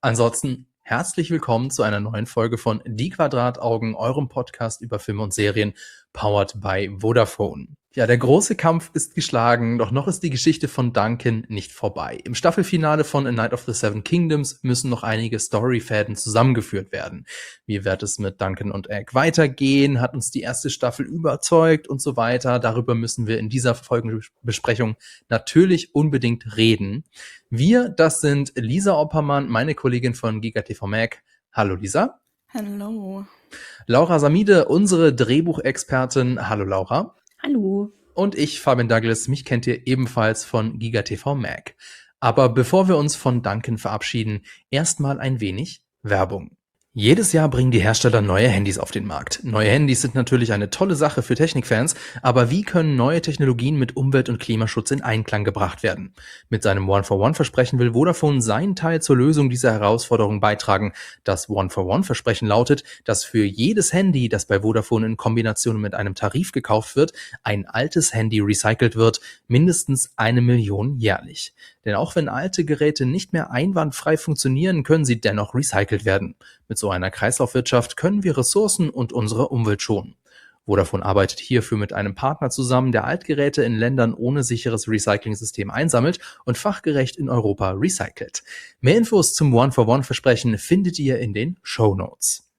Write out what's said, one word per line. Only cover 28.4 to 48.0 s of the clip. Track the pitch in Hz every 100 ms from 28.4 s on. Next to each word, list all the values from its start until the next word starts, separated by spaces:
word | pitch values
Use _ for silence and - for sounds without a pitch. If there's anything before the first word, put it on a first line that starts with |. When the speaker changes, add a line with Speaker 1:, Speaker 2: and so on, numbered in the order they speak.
| 139 -
Speaker 1:
Lisa | 110 151 196
Oppermann, | 165 151 160 147 143 139
meine | 113 139
Kollegin | 147 135 123 123
von | 120 117 110
Giga | 110 107
T | - 107
V | 98
Mac. | 107 113 - _ _ _
Hallo | - 104
Lisa. | 92 101 131 240 - _ _ _
Speaker 2:
Hallo. | 240 208 202 202 220 190 196 196 _ _ - - - -
Speaker 1:
Laura | 120 165 170
Samide, | 143 160 208 185 -
unsere | 156 202 180 160 123
Drehbuchexpertin. | 113 135 170 160 135 127 - 131 127 139 123 127 101
Hallo | 107 98
Laura. | 95 95 127 208 _ _ _
Speaker 3:
Hallo. | - 269 196 196 208 _ _ -
Speaker 1:
Und | 196
ich, | - 143 -
Fabian | - 123 117
Douglas, | 113 113 113 -
mich | 139 -
kennt | 123 123
ihr | 120 -
ebenfalls | 131 123 - 110 110
von | - 117 110 113
Giga | 113 113
T | - 101
V | - 143
Mac. | 110 - - _ - - _ _
Aber | 123 113 127
bevor | 117 120 185 190
wir | 170
uns | 147 -
von | 135 123
Duncan | 113 104 110 110
verabschieden, | - 107 - 123 110 104 - - _
erstmal | 139 165 - 139 139
ein | 131 127
wenig | 104 92 160 - _ _
Werbung. | 104 98 95 95 - _ _ _ _ 120
Jedes | 104 175 196
Jahr | 165 156
bringen | 127 127
die | 117
Hersteller | 98 110